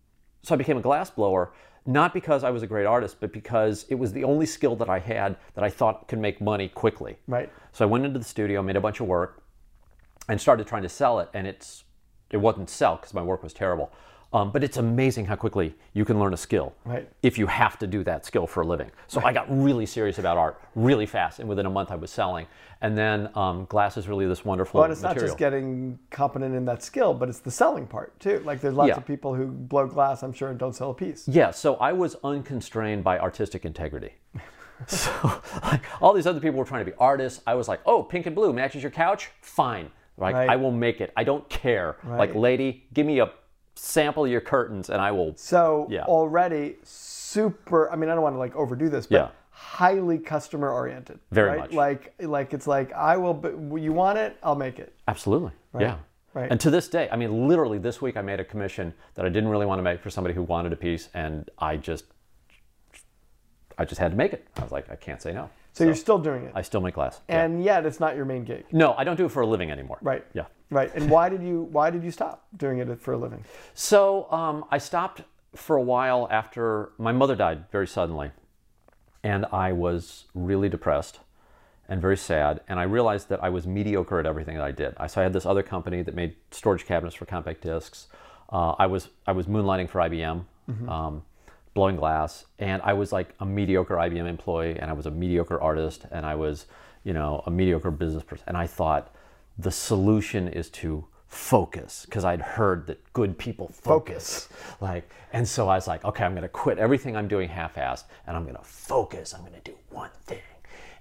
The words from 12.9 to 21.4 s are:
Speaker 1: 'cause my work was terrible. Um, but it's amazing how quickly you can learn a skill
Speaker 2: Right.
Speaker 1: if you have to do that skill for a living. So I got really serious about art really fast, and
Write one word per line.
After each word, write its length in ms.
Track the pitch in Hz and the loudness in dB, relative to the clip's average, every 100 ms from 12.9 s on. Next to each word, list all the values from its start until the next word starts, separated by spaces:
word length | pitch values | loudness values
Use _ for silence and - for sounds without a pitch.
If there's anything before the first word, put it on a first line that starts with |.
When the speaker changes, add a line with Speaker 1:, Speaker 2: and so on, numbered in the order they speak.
| 85 | 0
Speaker 1:
'cause 140 | - | -6
my 100 | 98 | -6
work 200 | 87 92 | -4 -4
was 100 | 80 | -8
terrible. 380 | - 95 82 69 - - - - | -4 -2 -2 -4 -12 -20 -20 -2
Um, 180 | - 101 | 0 2
but 140 | 135 | 0
it's 140 | - - | 0 0
amazing 480 | 113 120 131 117 101 | 0 2 2 0 -4
how 100 | 101 | -4
quickly 380 | 110 101 80 - - | -2 0 -2 -4 -6
you 140 | 104 107 | -2 2
can 120 | 104 | 2
learn 140 | 98 | 2
a 60 | 87 | 0
skill 340 | - 101 67 - 117 | 0 0 0 -8 -10
Speaker 2:
Right. 200 | 123 - _ | -8 -10 _
Speaker 1:
if 140 | 127 113 | 2 2
you 100 | 95 | 2
have 300 | - 110 - | 4 2 2
to 60 | 98 | -6
do 160 | 101 | -4
that 200 | 87 78 | -2 -4
skill 220 | - 101 82 | -2 -2 -2
for 160 | 90 | -2
a 20 | 82 | -2
living. 240 | 80 - - - | -2 -6 -14 -8
So 140 | - | 0
I 80 | - | 2
got 100 | 120 - | 2 0
really 340 | 135 139 120 | 2 2 2
serious 340 | 107 117 104 98 | -2 -2 -2 0
about 200 | 90 85 | 0 2
art 200 | 80 - - | 0 -2 -8
really 300 | 110 123 123 | 2 4 4
fast, 340 | 107 104 82 | 2 -2 -4
and 80 | - | -4